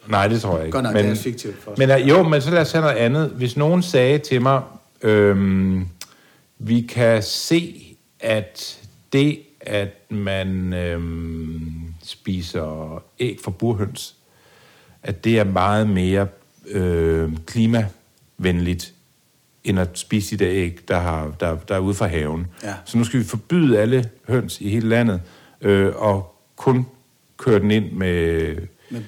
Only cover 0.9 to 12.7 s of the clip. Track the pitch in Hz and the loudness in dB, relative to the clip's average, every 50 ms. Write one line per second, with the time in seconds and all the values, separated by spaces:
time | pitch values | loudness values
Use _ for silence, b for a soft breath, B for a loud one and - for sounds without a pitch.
0.9 | 107 107 101 104 107 107 - 127 117 - - 110 98 - - - 104 131 135 131 | 2 2 2 2 2 0 -2 -6 -8 -8 -8 -12 -12 -12 -14 -8 0 2 4 4
1.9 | 135 135 127 139 151 - 180 165 156 147 131 147 175 170 156 - - 160 160 151 | 6 6 6 6 6 6 6 6 4 2 2 2 2 2 2 2 2 2 2 2
2.9 | 127 113 117 117 135 156 160 139 - 123 127 120 113 143 147 156 175 180 175 180 | 2 2 2 2 2 2 0 -2 -2 -4 -4 -2 0 0 2 2 2 2 2 2
3.9 | - 131 123 127 143 151 143 - 131 123 120 135 135 131 131 - - - _ _ | 2 4 4 4 4 2 0 0 0 2 4 4 2 2 0 -4 -14 -20 _ _
4.9 | _ - - 110 107 104 104 101 101 98 98 95 95 95 95 95 92 92 92 90 | _ -4 0 4 4 6 6 6 4 4 2 2 2 2 2 2 0 0 -2 -6
5.9 | - - B B B B B B B B B B _ - - 107 117 120 117 - | -8 -14 B B B B B B B B B B _ -10 -4 0 0 0 0 -2
6.9 | - 123 123 113 117 110 104 - - - - - 165 170 175 - - - - - | -2 2 4 4 4 2 0 -2 -6 -6 -2 0 0 0 0 -2 -12 -18 -20 -20
7.9 | - _ _ _ _ - - 113 110 107 98 - - - - - - - - - | -20 _ _ _ _ -8 -4 -2 -2 -2 -2 -6 -12 -16 -14 -14 -16 -18 -20 -20
8.9 | _ _ _ - - 139 139 151 147 - - _ _ _ - - 104 104 101 95 | _ _ _ -2 2 2 2 2 0 -2 -10 _ _ _ -12 -6 -4 -4 -4 -4
9.9 | - _ _ - 110 104 101 98 95 95 95 95 95 92 92 90 90 90 90 87 | -8 _ _ -8 -6 -4 -4 -2 -2 -2 -2 -2 -2 -2 -2 -2 -4 -2 -4 -4
10.9 | 85 85 85 85 82 82 82 82 82 82 80 80 80 80 80 80 80 80 82 82 | -4 -4 -6 -6 -6 -6 -8 -8 -8 -8 -8 -8 -8 -8 -8 -10 -10 -10 -12 -14
11.9 | 82 80 - - - - - - 95 92 87 87 - 87 78 78 | -14 -16 -16 -18 -18 -14 -8 -6 -6 -6 -6 -8 -8 -8 -8 -8